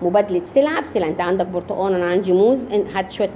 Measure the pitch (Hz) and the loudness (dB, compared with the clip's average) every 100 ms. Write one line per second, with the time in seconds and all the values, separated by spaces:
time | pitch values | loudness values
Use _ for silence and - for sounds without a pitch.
0 | 180 202 202 180 175 277 294 330 - 220 | 0 2 2 -2 0 2 2 0 -4 -2
1 | 165 165 175 190 185 175 175 190 196 185 | -2 -2 0 0 -2 -4 -6 -2 0 0
2 | 175 180 185 185 214 262 - 208 196 190 | 2 0 2 4 4 2 0 -2 -2 -4
3 | 190 - 196 | -4 -4 -4